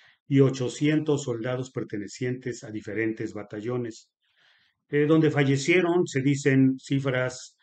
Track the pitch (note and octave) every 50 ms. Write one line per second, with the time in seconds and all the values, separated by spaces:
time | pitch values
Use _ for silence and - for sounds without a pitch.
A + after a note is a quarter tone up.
0 | _ _ _ _ _ _ C#3+ C3+ C#3 C3 C3+ - B2 A#2 A#2 - D3+ D3 D#3 D#3
1 | D3+ D3+ D3 C#3+ C#3+ C3 A#2 A2+ A2 B2+ B2+ B2+ C3+ - _ - - - - G#2
2 | G2+ F#2+ - - B2+ B2 B2+ B2+ - B2+ A#2 - - A2+ G#2+ G#2+ G#2 A2 G2 A2
3 | A2+ A2+ A2 - A#2 G2+ G2 G#2+ G2+ - - G#2+ G#2 A#2+ B2 B2 A#2+ A2+ A2 -
4 | _ _ _ _ _ _ _ _ _ _ _ _ _ _ _ _ _ _ D3 D3
5 | D3+ D3+ D#3+ D#3+ D#3 C#3+ - C#3+ C#3 C3+ C#3 C3+ - E3 E3+ F#3 F3 E3+ E3+ F3+
6 | F3 - - E3 B2 C#3+ C#3+ C#3 C#3+ C#3+ C3+ C3+ C3+ C3 C3 C3 - - C#3+ C3+
7 | C3+ C#3 B2+ B2+ B2+ B2+ B2+ - - - _ _